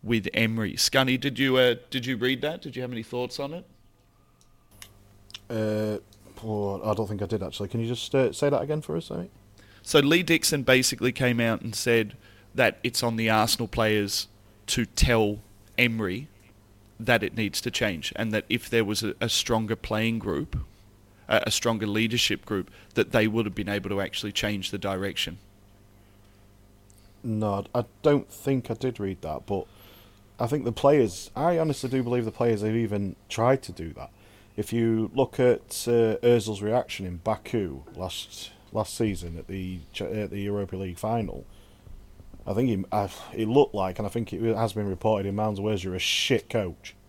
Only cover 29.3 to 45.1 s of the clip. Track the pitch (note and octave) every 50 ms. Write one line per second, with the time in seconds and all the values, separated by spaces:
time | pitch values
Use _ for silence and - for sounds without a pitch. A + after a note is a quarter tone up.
29.3 | D2+ C2 - - G2+ F#2+ - - - - - - - - - - - - - -
30.3 | _ - A#2+ A#2 C#3 D3+ - A#2+ A2 - - C#3 D3 D3+ B2 G2+ F2 - - -
31.3 | - - C#3+ E3+ F3+ E3 D#3+ D#3 C#3+ - - B2+ B2 C3 B2 A#2+ B2 B2 A#2 A2
32.3 | G#2+ - B2+ A#2+ A2+ G2+ G#2 A2 A2 A#2 A#2 G#2+ G2+ G2+ G2+ F#2+ - _ _ _
33.3 | - - A2+ B2 C3 C3 - - F2 - E2+ E2 - - - - - - - -
34.3 | - - - - - - G#2 - - A#2 A#2 A2+ A2+ A2 A2 - - C3 C3+ -
35.3 | - - B2+ B2 A#2+ - - - - - - A#2+ A#2+ A#2 A#2 A2+ G#2+ G2 - A#2+
36.3 | A#2+ A#2+ G2+ G#2+ G#2+ F#2+ G#2 G#2 A2 B2 - - - - G2 F2+ F2+ E2+ - A2
37.3 | G#2+ - - - - A#2 G2 E2+ C#2 C2+ C2 - - E2+ F2+ F#2 - - - -
38.3 | - - - - - - - - - A#2 G#2+ - - - A#2 G#2+ G2 F2+ F2+ E2+
39.3 | E2 E2 - - F#2+ F#2+ F#2 F#2 F#2 F2+ D#2 - - - G2+ - - A2 G#2 F#2+
40.3 | - G2+ G2+ G#2 G2+ G2+ G2+ F#2+ - F#2+ G2 F#2 F2 - - G#2+ A2+ A#2 A2 F#2
41.3 | G1+ - - - - - - - - - - - - - - - - - - -
42.3 | - - - - G2+ G2+ B2+ C3 A2 F#2+ F#2+ - - G#2 G2+ F#2+ - - - -
43.3 | - G#2 A2 G#2+ A#2 C#3 D3 - - G#2 F#2+ F#2 F#2 - A2 G2+ - A#2+ A2+ -
44.3 | - F2+ A2 A#2 A2+ G#2 A2+ A2 F#2+ G#2+ G#2 G2+ F#2+ F2+ - A2